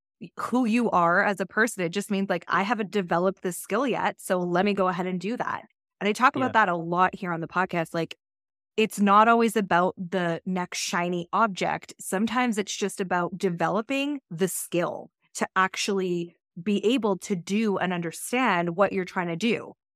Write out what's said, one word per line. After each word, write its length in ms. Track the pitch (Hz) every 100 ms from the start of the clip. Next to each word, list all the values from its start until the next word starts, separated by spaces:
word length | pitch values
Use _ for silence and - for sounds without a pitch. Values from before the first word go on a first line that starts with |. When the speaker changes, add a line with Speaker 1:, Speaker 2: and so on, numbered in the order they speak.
| _ _ - -
Speaker 1:
who 260 | - 247
you 240 | 240 233 226
are 340 | 180 170 175
as 160 | 196 196
a 60 | 190
person. 360 | - 220 -
It 60 | 175
just 200 | 185 202
means, 200 | 196 196
like, 140 | 180 -
"I 140 | 170
haven't 280 | 196 220 202
developed 500 | 208 175 175 185 202
this 140 | 190 170
skill 280 | - 196 269
yet, 340 | 190 202 -
so 180 | - 185
let 260 | 175 175
me 100 | 208
go 120 | 196 185
ahead 180 | 180 180
and 140 | 185
do 160 | 190 247
that." 280 | - - - _ _ -
And 80 | 196
I 40 |
talk 240 | 214 254 -
about 100 | 254
Speaker 2:
Yeah. 20 | 226 202
Speaker 1:
that 20 |
a 80 | 175
lot 380 | 165 175 185 185
here 160 | 180
on 80 | 165
the 80 | 160
podcast. 460 | 180 185 175 160
Like, 220 | 170 165 - _ _ _ _ _ -
it's 240 | 220 -
not 280 | 202 202 220
always 280 | 233 233 226
about 380 | 196 175 185 -
the 420 | 180 190 175 165 -
next 320 | 185 180 -
shiny 500 | - 190 175 180 170
object. 640 | 185 220 180 170 156 - -
Sometimes 580 | - 190 220 226 247 208
it's 180 | 196 -
just 240 | 196 -
about 380 | 185 180 175 185
developing 800 | 196 170 165 185 226 269 277 294 -
the 180 | 160 185
skill 640 | - - 170 160 - - _ _
to 140 | - - -
actually 800 | 190 - - 196 185 175 170 - _ -
be 220 | 170 202
able 320 | 196 262 214 190
to 180 | - 196
do 420 | 170 202 226 190
and 140 | 180
understand 840 | 175 170 - - 240 254 180 175 170
what 160 | 196
you're 120 | 196
trying 240 | 180 190 175
to 80 | 165
do, 380 | 233 196 - - _